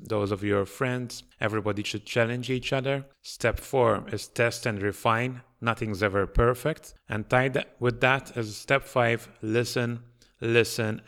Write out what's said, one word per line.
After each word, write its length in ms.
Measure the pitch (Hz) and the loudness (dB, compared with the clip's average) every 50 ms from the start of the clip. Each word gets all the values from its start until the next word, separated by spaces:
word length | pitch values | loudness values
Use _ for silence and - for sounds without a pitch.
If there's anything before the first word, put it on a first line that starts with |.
those 300 | 95 - 110 107 101 98 | -8 -4 -2 0 0 0
of 140 | 104 95 101 | -2 -2 0
your 200 | 104 101 101 98 | 0 2 2 0
friends. 600 | - - - 139 127 123 127 123 117 - - - _ _ _ | -2 -4 -4 -2 -2 -2 -2 -4 -6 -10 -14 -16 _ _ _
Everybody 420 | 113 107 107 107 98 107 101 104 | -2 -2 0 0 -2 -2 -2 -2
should 240 | 104 - - 107 - | -4 -4 -6 -8 -8
challenge 440 | - - 123 117 113 120 123 123 120 | -2 0 2 2 2 0 -4 -4 -4
each 220 | 131 127 123 - | -4 -4 -2 -2
other. 320 | 143 135 123 135 139 139 135 - _ _ | -2 0 0 -2 -2 -2 -6 -10 _ _
Step 360 | - - - - - 113 104 - | -16 -16 -6 -2 0 0 0 -2
four 460 | - - - 131 120 117 104 98 - - | -4 0 2 4 4 4 4 2 -2 -6
is 160 | - 104 - - | -8 -8 -8 -4
test 360 | - - 117 117 117 - - | 0 0 2 2 0 -2 -4
and 160 | 123 107 98 | -4 -2 -2
refine. 600 | 98 104 98 - - 120 113 113 123 127 127 123 - _ _ _ | -2 -4 -2 0 0 2 2 2 0 -4 -6 -10 -16 _ _ _
Nothing's 440 | 113 117 110 - 123 110 104 87 107 | -2 -2 -2 -2 -2 -4 0 0 0
ever 240 | 101 92 101 95 - | 2 2 2 0 2
perfect. 680 | - - 117 120 127 - - 147 160 - - - - _ _ - | 4 4 4 4 4 2 -2 -4 -4 -4 -10 -18 -20 _ _ -6
And 200 | - 107 104 - | -6 -6 0 2
tied 380 | 131 127 131 139 127 - - - - - | 2 4 4 2 0 -2 -4 -4 -6 -2
with 200 | 117 123 117 117 | -2 -2 2 2
that 360 | 135 127 135 135 - - - | 2 2 2 2 -2 -6 -8
is 200 | 120 113 107 104 | -6 -6 -6 -8
step 280 | - - - 139 135 - | -8 0 0 0 0 0
five, 440 | - - 127 120 117 117 113 - - - _ | 0 2 2 4 4 2 0 -4 -10 -14 _
listen, 640 | - 110 110 120 123 117 - 131 120 117 120 120 - - _ _ _ _ _ _ | -4 0 2 2 0 2 0 0 0 0 -2 -6 -10 -16 _ _ _ _ _ _
listen, 640 | 120 113 113 117 110 - - - 113 107 110 - - | -2 2 4 4 4 4 0 -2 -2 -2 -2 -4 -6